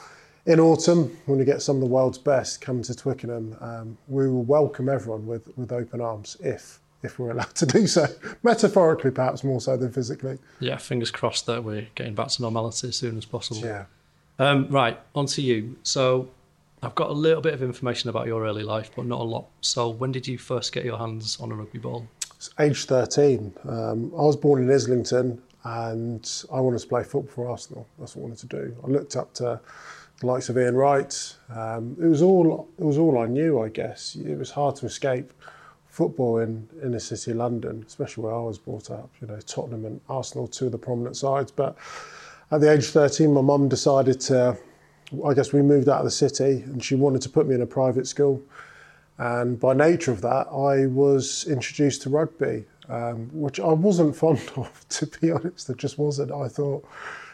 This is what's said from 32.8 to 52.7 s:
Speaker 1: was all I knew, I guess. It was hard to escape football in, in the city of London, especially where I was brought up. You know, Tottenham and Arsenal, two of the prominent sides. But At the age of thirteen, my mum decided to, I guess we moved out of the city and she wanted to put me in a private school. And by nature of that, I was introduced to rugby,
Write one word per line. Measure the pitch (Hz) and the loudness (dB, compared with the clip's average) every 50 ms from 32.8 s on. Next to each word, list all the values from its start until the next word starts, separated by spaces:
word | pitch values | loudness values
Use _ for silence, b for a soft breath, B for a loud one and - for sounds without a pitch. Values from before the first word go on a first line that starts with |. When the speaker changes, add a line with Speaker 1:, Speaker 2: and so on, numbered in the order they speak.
| - | -2
Speaker 1:
was | 151 139 | 0 2
all | 147 165 160 139 120 | 4 4 4 4 2
I | 113 | 0
knew, | 113 123 139 160 165 147 117 | 0 0 0 0 2 2 0
I | 110 110 | 0 -2
guess. | 113 - - - - - - - - | -4 -6 -8 -8 -10 -12 -14 -12 -12
It | - - 151 147 | -10 -8 -8 -8
was | 143 135 - | -8 -8 -8
hard | - 139 147 139 131 | -4 -2 -2 -2 -2
to | - - | -4 -10
escape | 110 - - - 135 127 127 - - _ B B B B B B B B B B | -10 -8 -4 -2 -2 -2 -2 -4 -10 _ B B B B B B B B B B
football | _ _ - 170 - - - 127 117 117 113 | _ _ -4 -4 -2 0 -2 0 0 2 0
in, | 117 113 113 113 110 - 160 165 | 0 -2 -4 -8 -12 -16 -16 -10
in | 143 127 | -6 -6
the | 120 107 | -6 -6
city | - - 117 107 - 127 | -6 -8 -10 -8 -6 -6
of | 113 | -4
London, | 113 120 123 120 113 104 - - 110 107 | -2 -2 -2 -4 -4 -6 -8 -10 -10 -14
especially | - - - 143 - - 117 117 | -16 -10 -10 -10 -8 -8 -8 -6
where | 110 113 | -6 -6
I | 117 | -6
was | 117 113 104 | -6 -8 -10
brought | 95 _ 127 120 107 - - | -10 _ -12 -12 -12 -12 -12
up. | - 104 127 127 _ _ | -14 -14 -14 -18 _ _
You | 123 | -16
know, | 104 104 110 | -14 -14 -14
Tottenham | - - - 127 - 131 120 110 110 | -14 -10 -10 -8 -8 -8 -10 -10 -10
and | 110 - - _ - | -10 -12 -14 _ -8
Arsenal, | 135 131 120 - - 127 123 | -8 -8 -8 -8 -8 -8 -8
two | 117 - - 131 | -8 -6 -4 -4
of | 123 | -4
the | 113 | -4
prominent | 117 - 127 123 120 120 123 127 | -4 -6 -4 -4 -4 -4 -6 -6
sides. | - 139 139 135 139 135 - | -4 -2 0 0 0 -2 -2
But | _ - 135 135 - B B B B B B B B B B B B B B B 151 | _ -2 -2 -2 -4 B B B B B B B B B B B B B B B 2
At | 156 | 6
the | 147 151 | 8 8
age | 151 147 - | 8 6 4
of | - | 4
thirteen, | - 160 147 139 - - 156 151 143 | 4 4 4 6 4 4 6 6 6
my | 139 | 6
mum | 135 139 143 143 139 | 6 6 6 6 4
decided | 135 127 123 - 151 139 135 131 135 123 131 | 2 2 2 4 4 4 6 4 4 2 2
to, | - - 135 127 123 123 123 B B B B B B B B B B - 139 139 - | 0 2 4 4 4 4 2 B B B B B B B B B B -12 -10 -2 0
I | 147 135 | 2 4
guess | 143 131 - | 4 4 4
we | - 143 139 | 4 6 6
moved | 143 147 139 123 139 | 8 6 6 6 4
out | 131 - | 4 4
of | - | 2
the | 113 | 0
city | - - 147 131 - - 131 139 135 120 110 | 2 2 2 2 2 2 2 2 2 0 -2
and | 135 143 123 - | -8 -8 -8 -4
she | - 139 | 0 2
wanted | 131 139 143 131 123 - | 4 4 4 4 2 -2
to | - | 0
put | - 185 - | 2 2 2
me | 147 131 | 4 2
in | 123 120 | 0 0
a | |
private | 117 - 139 131 131 117 131 127 | -2 0 0 2 2 2 0 -4
school. | - - - 143 139 135 127 - B B B B B B B B B B B B B B | -4 0 2 2 2 2 0 -6 B B B B B B B B B B B B B B
And | - 123 120 120 120 123 123 123 117 | -8 -4 -4 -2 -2 -2 -2 -2 2
by | - 131 135 | 2 4 4
nature | 135 147 165 175 - - 139 | 6 6 6 4 4 2 -2
of | 117 98 | -2 0
that, | - 120 127 135 - - | 0 0 0 0 0 -2
I | 143 139 139 139 139 135 135 | -2 0 2 2 4 4 2
was | 131 127 135 143 139 139 135 127 - - - - 170 | 2 4 4 6 6 6 4 2 -2 -6 -6 -2 -2
introduced | 147 120 107 - - - 147 139 120 - - | -2 -2 -2 -6 0 2 2 2 2 -2 -2
to | 131 | 0
rugby, | 139 151 165 156 - - 143 123 120 110 104 - | 0 0 0 -2 -2 -4 -2 -2 -2 -4 -8 -12